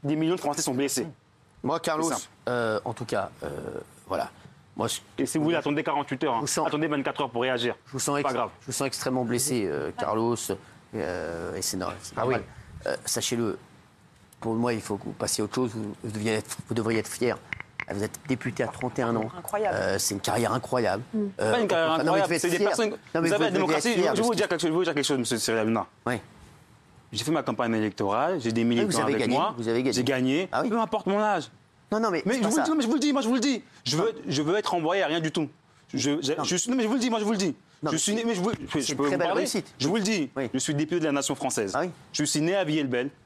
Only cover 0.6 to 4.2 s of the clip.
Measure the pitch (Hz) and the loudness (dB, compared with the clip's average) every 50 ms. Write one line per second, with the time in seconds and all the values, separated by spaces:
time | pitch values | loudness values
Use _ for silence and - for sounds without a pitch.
0.6 | - - 131 123 139 139 - 131 131 165 - - _ _ _ _ - _ _ - | -2 -2 0 0 0 0 0 -2 -4 -4 -6 -16 _ _ _ _ -20 _ _ -6
1.6 | - 123 147 165 160 170 160 151 160 165 135 110 - - - - - 120 123 120 | -2 -2 -2 0 0 0 0 0 0 0 -2 -4 -6 -10 -20 -8 -4 -2 0 0
2.6 | 117 113 107 104 - - 113 - 127 110 - 104 95 - - - - 73 71 73 | 0 0 0 -2 -2 -4 -6 -6 -6 -2 -2 -2 -2 -4 -8 -10 -10 -8 -8 -8
3.6 | - - - - - - - - - - 92 87 | -8 -8 -8 -10 -12 -12 -20 -20 -8 -4 -2 -2